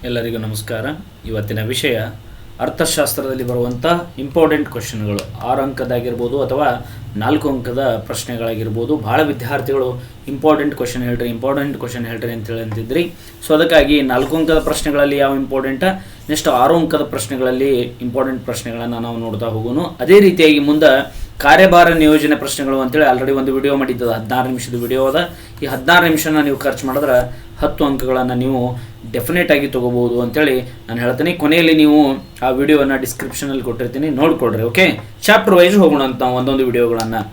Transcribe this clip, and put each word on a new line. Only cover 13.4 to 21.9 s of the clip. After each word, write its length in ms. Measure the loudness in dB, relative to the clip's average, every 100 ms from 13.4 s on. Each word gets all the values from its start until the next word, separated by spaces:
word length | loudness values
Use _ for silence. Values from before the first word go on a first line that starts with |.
| 0
So 60 |
ಅದಕ್ಕಾಗಿ 480 | 2 4 4 4 2
ನಾಲ್ಕು 340 | 2 0 0 0
ಅಂಕದ 220 | 2 2
ಪ್ರಶ್ನೆಗಳಲ್ಲಿ 580 | 2 -2 -2 2 2 2
ಯಾವ 180 | 0
ಇಂಪಾರ್ಟೆಂಟ್, 500 | 0 -2 -2 -2 -2 -2 -2 -10 -18 -6
ನೆಕ್ಸ್ಟ್ 200 | -2 0
ಆರು 280 | 2 4 4
ಅಂಕದ 260 | 2 -2
ಪ್ರಶ್ನೆಗಳಲ್ಲಿ 800 | -2 -6 -6 -2 -2 0 0 0
ಇಂಪಾರ್ಟೆಂಟ್ 640 | -2 -6 -6 -2 -2 -4
ಪ್ರಶ್ನೆಗಳನ್ನ 540 | -6 -8 -8 -8 -6 -6
ನಾವು 180 | -6 -6
ನೋಡ್ತಾ 300 | -6 -6 -4
ಹೋಗೋಣ. 320 | -4 -4 -4 -4 -6
ಅದೇ 200 | 6 8
ರೀತಿಯಾಗಿ 380 | 8 6 4 4
ಮುಂದೆ 680 | 2 4 6 4 0 -8 -12 -2
ಕಾರ್ಯಭಾರ 540 | 4 6 8 8 6